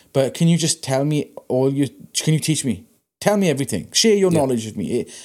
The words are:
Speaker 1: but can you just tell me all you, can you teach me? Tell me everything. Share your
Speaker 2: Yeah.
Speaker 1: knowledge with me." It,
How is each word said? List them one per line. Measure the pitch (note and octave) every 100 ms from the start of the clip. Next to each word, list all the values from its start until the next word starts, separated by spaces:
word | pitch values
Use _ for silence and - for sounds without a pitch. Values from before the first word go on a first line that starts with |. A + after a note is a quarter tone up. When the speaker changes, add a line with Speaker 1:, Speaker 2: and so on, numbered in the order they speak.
| _
Speaker 1:
but | C#3 C3
can | - E3+
you | E3+
just | E3 -
tell | - C3+
me | D3 D3 - - -
all | B2+ C3+
you, | C#3 C3+ - -
can | - -
you | D#3
teach | - D3
me? | C3 F#2 - _ _ _
Tell | G3+ G#3
me | F3+
everything. | C3+ C3+ F#2+ -
Share | - A3 G#3
your | F#3
Speaker 2:
Yeah. | E3
Speaker 1:
knowledge | C3+ A#2+ A2
with | G#2
me." | D#2+ A2+
It, | - -